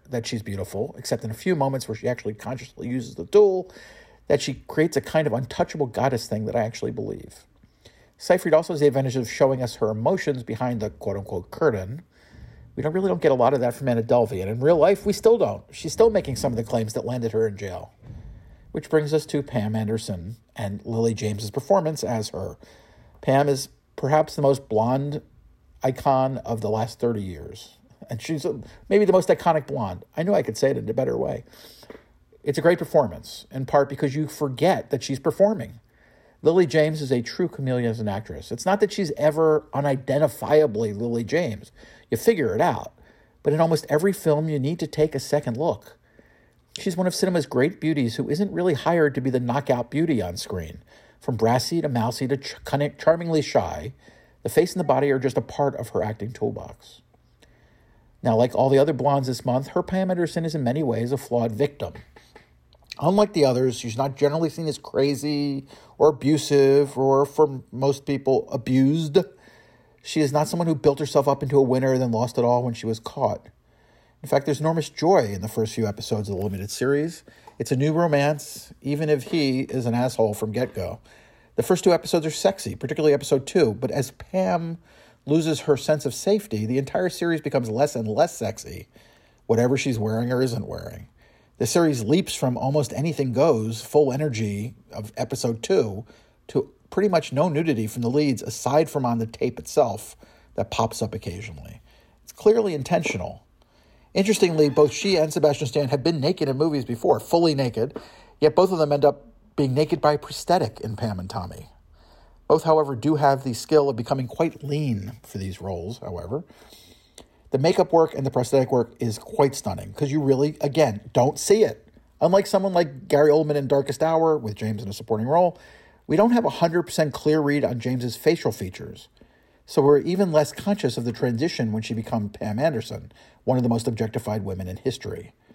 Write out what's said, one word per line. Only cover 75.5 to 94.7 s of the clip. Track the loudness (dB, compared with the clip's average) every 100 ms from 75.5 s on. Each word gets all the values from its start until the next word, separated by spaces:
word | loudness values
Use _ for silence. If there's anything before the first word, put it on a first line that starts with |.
| -4 -4
few | -2 -4
episodes | -4 -6 -4 -4
of | -4
the |
limited | -4 -6 -8
series. | -4 0 0 -2 -8 -18 -20 -20 _
It's | -4
a | 0
new | 0
romance, | 2 2 2 2 -2 -8 -16 -18 -12
even | -6 -4 0
if | 0
he | 0 0 0 0
is | -2 -4 -2
an |
asshole | 0 0 0 0
from | 0 -4
get-go. | -4 -4 -6 -8 -10 -16 -20 _ _ _ -4
The |
first | 0 4
two | 4
episodes | 4 2 0 0
are |
sexy, | 0 0 0 -6
particularly | -8 -6 0 4
episode | 4 2 0 2
two, | 2 2
but | 2 -4
as | -4 -4
Pam | -8 -6 -2 0 -2 -4 -10 -14 _ _ _
loses | 0 2 2 -2
her | 2 0
sense | 2 0
of | 0
safety, | -4 0 0 0 -4 -2
the | -2
entire | -2 -2 -2
series | -2 -2 -2
becomes | 0 -2 -2
less | 0 0 0
and | -4
less | 0 0 0
sexy, | -8 -8 -12 -14 -18 _ _ _ _ _ _
whatever | 4 4 2
she's | 0 0
wearing | 0 0 0
or | 2
isn't | 0 -2 -6
wearing. | -8 -10 -14 -18 _ _ _ _ _
The | 0
series | 4 4 2
leaps | 2 2 0
from | -2 -2 0
almost | 0 0 -2
anything | -2 -4 -2 -2
goes, | 2 4 4 0 -6
full | 0 4 4
energy | 2 -2 -2 -4 -4 -8